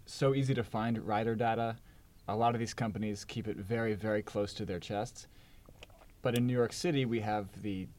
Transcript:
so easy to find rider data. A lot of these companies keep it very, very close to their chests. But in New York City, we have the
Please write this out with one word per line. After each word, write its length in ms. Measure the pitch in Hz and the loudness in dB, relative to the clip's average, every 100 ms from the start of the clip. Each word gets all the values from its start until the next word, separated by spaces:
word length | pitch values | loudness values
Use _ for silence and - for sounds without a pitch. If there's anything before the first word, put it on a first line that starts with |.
| - | -14
so 300 | - 135 135 | 0 2 4
easy 180 | 135 | 2
to 120 | 127 113 | 0 0
find 320 | 110 113 113 | -2 0 0
rider 340 | 98 107 113 | 0 2 2
data. 440 | 110 117 113 117 113 - - - - - | 2 2 2 0 -4 -12 -20 -20 -12 -4
A 80 | 104 | 2
lot 200 | 120 117 | 4 2
of 40 | |
these 140 | 113 | -2
companies 500 | - 113 101 107 101 | -2 -2 -2 -2 -4
keep 240 | - 120 110 | -6 -6 -6
it 80 | - | -6
very, 380 | 98 117 113 | -2 0 2
very 280 | 104 107 107 | 0 2 0
close 320 | 104 107 104 - | 0 -2 -2 -2
to 100 | 101 | -4
their 140 | 90 | -4
chests. 480 | - 104 117 - - - - - - - - - - - | -2 -2 -2 -6 -18 -20 -20 -20 -20 -20 -20 -20 -20 -4
But 160 | 127 120 | 0 2
in 80 | 123 | 4
New 80 | |
York 200 | 123 117 | 4 2
City, 320 | - 180 143 127 | 2 0 2 2
we 160 | 113 | 2
have 400 | 107 107 98 98 | 2 0 -2 -6
the 260 | 101 95 92 | -4 -4 -6